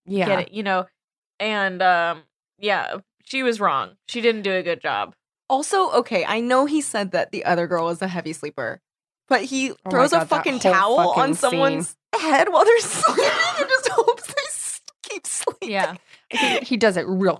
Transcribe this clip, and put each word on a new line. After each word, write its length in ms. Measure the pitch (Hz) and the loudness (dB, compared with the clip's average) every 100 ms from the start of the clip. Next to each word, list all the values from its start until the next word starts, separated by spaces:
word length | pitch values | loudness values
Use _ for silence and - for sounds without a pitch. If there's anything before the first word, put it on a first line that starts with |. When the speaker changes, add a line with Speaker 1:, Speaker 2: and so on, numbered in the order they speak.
| - | -6
Speaker 1:
Yeah. 180 | 196 180 | -2 2
Speaker 2:
getting, 280 | 190 - | 0 -2
you 80 | 202 | -6
know, 240 | 202 185 185 _ _ _ _ - | -2 -2 -2 _ _ _ _ -8
and, 440 | 214 214 196 180 | -4 -2 -2 0
um, 400 | 185 175 170 160 156 _ _ _ | 2 4 2 -4 -10 _ _ _
yeah, 380 | 202 190 - - - _ | -2 -2 -2 -8 -14 _
she 200 | - 269 | -10 -4
was 180 | 254 226 | -2 0
wrong. 380 | 196 139 92 - - | 0 0 -2 -10 -12
She 140 | 240 | -2
didn't 180 | 233 220 | 0 0
do 120 | 196 | 0
a 80 | 185 | -2
good 180 | 175 165 | -2 -4
job. 340 | 156 110 101 - _ _ - | -2 -4 -4 -10 _ _ -4
Speaker 3:
Also, 400 | 269 311 392 370 | -2 0 0 2
okay, 340 | - 247 202 | 2 0 0
I 160 | - 214 | 0 -2
know 240 | 240 254 | 2 2
he 160 | 285 302 | 2 0
said 300 | 285 220 202 | -2 -4 -2
that 200 | 175 - | -2 -2
the 140 | 202 | -4
other 220 | - 170 170 | -2 0 0
girl 180 | 175 | 0
was 160 | 165 170 | -2 -4
a 80 | 190 | -6
heavy 240 | 180 156 | -6 -8
sleeper, 480 | 160 147 - 117 - _ _ _ _ - | -8 -10 -8 -8 -8 _ _ _ _ -2
but 160 | 254 | 0
he 280 | 254 269 262 | 0 -4 -4
Speaker 1:
Oh 40 | - | -6
my 60 | 190 | -2
Speaker 3:
throws 220 | 185 277 | 2 4
a 40 | 339 | 2
Speaker 1:
God, 40 | |
that 60 | 320 | 2
Speaker 3:
fucking 300 | 302 - 254 | 0 0 0
Speaker 1:
whole 120 | 196 | 2
Speaker 3:
towel 240 | 185 202 262 180 | 4 4 4 4
Speaker 1:
fucking 140 | - | 2
Speaker 3:
on 120 | 269 | 2
someone's 540 | 180 262 254 269 160 175 - _ | 2 0 2 0 0 -6 -10 _
Speaker 1:
scene. 80 | - | -4
Speaker 3:
head 260 | 311 277 - | 2 2 4
while 140 | 349 | 4
they're 160 | 415 466 | 6 6
<laughs> 0 | |
sleeping 440 | - - 659 - 571 - 679 698 | 4 -2 0 2 0 2 0 0
and 100 | 554 | 0
just 200 | 523 494 | 0 0
hopes 360 | - 453 480 - | 0 2 0 -2
they 60 | 554 554 | -8 -6
s-, 340 | - - - - - | -6 -10 -12 -16 -20
keep 240 | - 415 - | -14 -12 -10
sleeping. 440 | - - - 349 | -8 -6 -6 -4
Speaker 2:
Yeah. 240 | 196 180 180 _ - - | -2 -4 -6 _ -20 -10
Speaker 1:
He, 280 | - 880 762 | -2 -2 -2
he 160 | - 240 | -2 2
does 200 | 220 180 | 2 2
it 100 | 156 | -2
real 300 | 190 196 - | 0 0 0